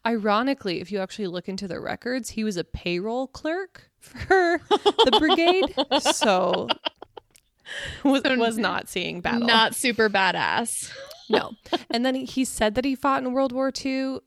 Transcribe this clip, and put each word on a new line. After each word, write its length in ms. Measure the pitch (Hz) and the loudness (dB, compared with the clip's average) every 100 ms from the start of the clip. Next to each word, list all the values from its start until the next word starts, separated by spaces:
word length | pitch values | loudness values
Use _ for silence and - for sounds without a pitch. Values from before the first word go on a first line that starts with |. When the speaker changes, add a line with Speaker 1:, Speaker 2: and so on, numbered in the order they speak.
Speaker 1:
Ironically, 760 | 226 233 208 208 262 269 202 165 | -2 -2 2 2 0 -2 -4 -6
if 120 | 175 | -4
you 80 | 202 | -6
actually 260 | 190 - 190 | -6 -6 -6
look 220 | 175 185 | -6 -6
into 180 | 190 196 | -8 -6
the 140 | 165 | -6
records, 500 | - - - 254 226 | -6 -6 -4 -4 -6
he 140 | - | -4
was 120 | 214 175 | -4 -4
a 60 | |
payroll 640 | 165 - 180 175 208 247 262 | -6 -6 -4 -2 -2 -4 -6
clerk 640 | - 311 349 381 - _ _ | -6 -6 -4 -6 -14 _ _
for 640 | - - - 381 349 339 - | -20 -14 2 4 4 0 2
the 480 | 415 403 - 339 427 | 2 2 4 4 6
brigade. 560 | 311 359 330 370 - - 294 | 4 4 4 4 2 -2 0
Speaker 2:
<laughs> 100 | 277 - | 2 2
Speaker 1:
So 540 | - 262 185 180 185 233 - - _ - - _ _ _ _ - - - - | 2 4 4 2 0 -2 -4 -6 _ -20 -20 _ _ _ _ -16 -12 -12 -2
was, 180 | 285 269 | 2 2
Speaker 2:
So 140 | 269 254 | 2 2
Speaker 1:
was 220 | 233 220 | 2 0
not 300 | 196 180 - | -2 -2 -4
seeing 320 | 185 170 165 | -6 -6 -4
battle. 260 | 175 233 240 | -2 0 4
Speaker 2:
not 280 | 226 226 | 4 4
super 340 | - 254 220 220 | 2 -2 2 2
badass. 840 | 196 190 175 95 92 233 - - - | 4 2 2 0 0 -2 -8 -10 -14
<laughs> 60 | - - - | -16 -20 -2
Speaker 1:
No. 260 | - - 226 - - - | -2 -2 -12 -6 -6 -4
And 160 | 233 254 | -2 -2
then 80 | |
he, 100 | 262 | -2
he 200 | 254 - | -4 -4
said 320 | 254 - 220 214 | -4 0 0 0
that 80 | |
he 100 | 269 | -2
fought 260 | 262 285 269 | -2 0 0
in 80 | 254 | 0
World 180 | 254 269 | 0 0
War 220 | 247 269 | 0 -4
Two, 500 | 262 269 262 269 262 | -4 -4 -4 -4 -6